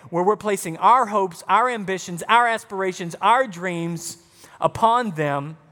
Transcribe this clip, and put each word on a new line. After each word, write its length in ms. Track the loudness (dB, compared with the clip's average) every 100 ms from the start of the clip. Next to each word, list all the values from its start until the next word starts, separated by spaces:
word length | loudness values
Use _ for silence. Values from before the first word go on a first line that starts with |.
| -6
where 160 | 0
we're 100 | 0
placing 440 | 0 -2 -4 -4 2
our 260 | 4 6
hopes, 400 | 4 0 -2 -4 0
our 220 | 2 2
ambitions, 540 | 0 -4 -6 -6 -8 2
our 220 | 2 4
aspirations, 680 | 0 -6 -6 -4 -4 -8 -2
our 260 | 2 4 2
dreams 680 | -4 -6 -4 -4 -6 -10 -16 _ _ -20 -4
upon 480 | -4 2 2 2 0
them 480 | -2 -2 -2 -4 -12 _